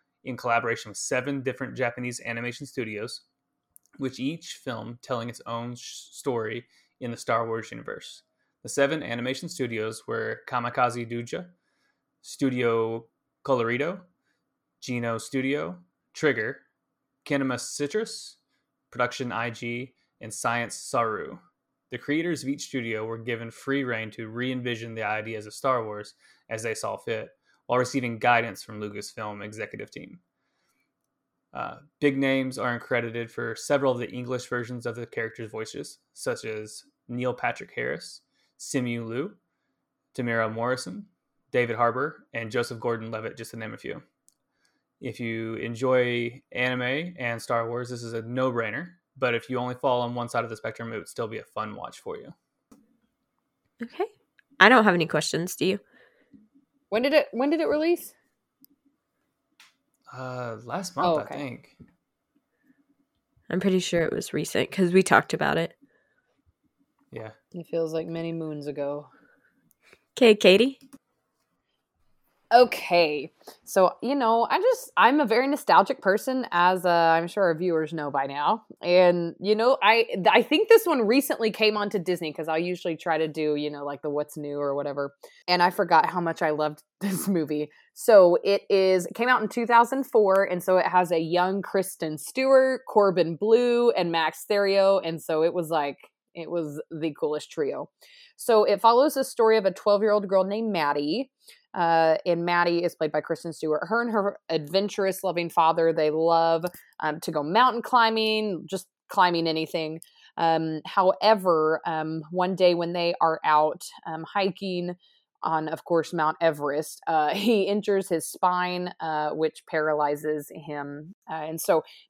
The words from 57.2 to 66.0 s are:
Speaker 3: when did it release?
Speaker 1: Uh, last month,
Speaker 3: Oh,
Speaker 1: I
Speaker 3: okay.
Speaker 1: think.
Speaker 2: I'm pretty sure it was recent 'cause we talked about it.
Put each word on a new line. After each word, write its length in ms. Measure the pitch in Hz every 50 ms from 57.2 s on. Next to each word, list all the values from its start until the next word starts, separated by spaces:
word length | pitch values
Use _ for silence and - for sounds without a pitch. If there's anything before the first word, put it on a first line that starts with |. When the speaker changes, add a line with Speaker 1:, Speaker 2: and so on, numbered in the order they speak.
| - - -
Speaker 3:
when 160 | 226 262 285
did 120 | 330 311
it 80 | 320 -
release? 440 | - 302 311 339 349 - - - - _ _ _ _ _ _ _ _ _ _ _ _ _ _ _ _ _ _ _ _ _ _ _ _ _ _ _ _ _ - _ _ _ _ _ _ _ _ - -
Speaker 1:
Uh, 440 | 123 131 127 127 123 123 117 113 110 120
last 320 | 120 127 180 185 175 -
month, 100 | 139 170 175
Speaker 3:
Oh, 100 | 165 147
Speaker 1:
I 40 | 101
Speaker 3:
okay. 120 | - -
Speaker 1:
think. 400 | - 143 127 120 - - _ _ _ - _ _ _ _ _ _ _ _ _ _ _ _ _ _ _ _ _ _ _ _ _ _ _ _ _ _ _ _ _ _ _ _ -
Speaker 2:
I'm 120 | - 185
pretty 180 | 180 202 185 185
sure 240 | 180 - - 170 160
it 100 | - -
was 200 | - - - -
recent 380 | 151 165 - - - - -
'cause 220 | - - 190 175 180
we 100 | 190 185
talked 300 | - - - - - -
about 220 | - 151 143 147
it. 200 | 165 170 - - _ _ _ _ _